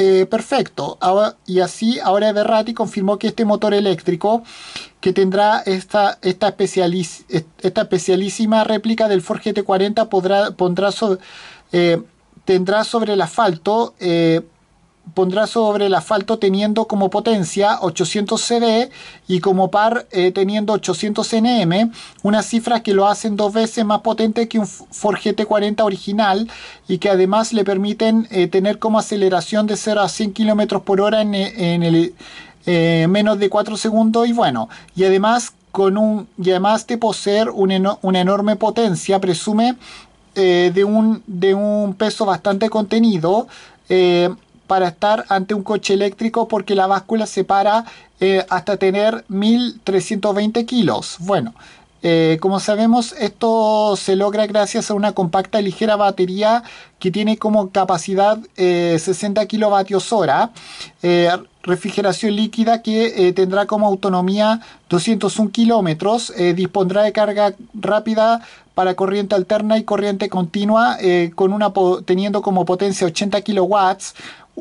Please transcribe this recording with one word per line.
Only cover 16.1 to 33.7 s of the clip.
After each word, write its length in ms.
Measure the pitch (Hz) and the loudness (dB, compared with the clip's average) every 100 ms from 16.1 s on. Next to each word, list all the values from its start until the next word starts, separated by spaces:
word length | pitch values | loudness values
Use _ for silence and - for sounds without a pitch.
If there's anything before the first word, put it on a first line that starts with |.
| 214 202 220 | -2 -2 -2
teniendo 480 | 202 190 214 214 220 | 0 0 0 -2 -2
como 220 | 202 196 | 0 0
potencia 680 | 208 220 220 165 - 202 220 | 0 0 0 0 0 0 0
ochocientos 580 | 185 165 170 214 202 220 | -2 -2 -2 -2 -2 -2
C 200 | - 240 | -2 0
V 300 | 233 220 262 - - - - | 2 2 -2 -6 -20 -16 -4
y 140 | 185 | -2
como 280 | 196 185 190 | 2 2 2
par, 380 | 202 220 240 - | 2 0 0 -4
eh, 200 | 196 185 | 0 0
teniendo 400 | 185 196 214 208 | 2 0 -2 -2
ochocientos 600 | 208 - 170 214 214 208 | -2 -2 -4 -4 -4 -2
N 280 | 226 226 240 | 0 2 2
M, 300 | 170 180 226 - - - | 2 2 0 -2 -18 -6
unas 240 | 202 214 202 | -2 0 0
cifras 380 | 233 226 233 | -2 0 -2
que 100 | 226 | 0
lo 120 | 196 196 | 2 2
hacen 300 | 202 226 208 | 0 -2 -2
dos 160 | 208 | 0
veces 320 | 214 220 233 | 0 -2 -2
más 160 | 214 214 | -2 0
potente 480 | 226 220 220 214 233 | 0 0 0 0 -2
que 120 | 226 | -2
un 40 | |
F-, 220 | 196 - - | -4 -6 -18
Ford 260 | - 214 190 | -6 -2 -2
G 180 | 214 202 | -2 -2
T 100 | 214 | 0
cuarenta 380 | 214 208 214 | 0 0 0
original 680 | 214 190 - 202 214 196 226 - - - - | 0 -2 -4 0 0 0 -2 -10 -20 -16 -6
y 120 | 185 | -2
que 100 | 208 | 2
además 420 | 190 185 208 226 | 2 4 2 0
le 140 | 226 196 | 0 0
permiten, 640 | 190 202 208 220 220 226 | 0 -2 0 2 2 0
eh, 160 | 196 180 | 0 0
tener 320 | 190 190 214 | 2 0 0
como 180 | 220 220 | 0 0
aceleración 680 | 208 208 190 180 165 214 214 | 0 0 2 0 0 -2 -2
de 80 | 202 | -2
cero 260 | - 208 | -2 0
a 60 | 190 | 0
cien 240 | - 220 | -2 -4
kilómetros 520 | 190 214 208 214 196 | -2 0 2 0 -2
por 180 | - 196 | 0 0
hora 200 | 208 220 | 2 2
en, 140 | 214 202 | 0 -2
en 480 | 196 226 175 170 | -4 -2 -2 0
el, 320 | 170 165 170 - - - - - - | 2 2 2 -4 -18 -20 -20 -10 -2
eh, 400 | 175 165 165 165 | 2 2 2 2
menos 300 | 202 214 214 | 2 2 2
de 100 | 202 | 0
cuatro 260 | 208 214 | 0 -2